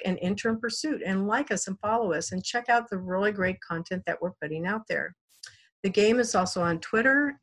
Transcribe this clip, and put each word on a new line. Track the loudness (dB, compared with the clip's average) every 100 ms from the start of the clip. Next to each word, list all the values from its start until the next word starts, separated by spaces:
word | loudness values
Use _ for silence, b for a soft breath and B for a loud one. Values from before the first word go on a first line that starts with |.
and | -4 -2
Intern | -2 0 -2 -2
Pursuit | -4 -4 -4 -2 -2
and | 0 0
like | 0 0
us | -2 -4
and | -4
follow | 0 2 2
us | 0 -2
and | -6
check | -4 -4 2
out | 2 2
the | -6
really | -2 0 0
great | 2 -2 -2
content | -6 -6 -4 -6 -4
that | -4
we're | -4 -6
putting | -8 -4 -4
out | -4 -4
there. | -4 -6 -10 _ B B B B _
The | 0
game | 4 6 6
is | 4
also | 2 2 2
on | 0 0
Twitter, | 0 2 4 4 2 -2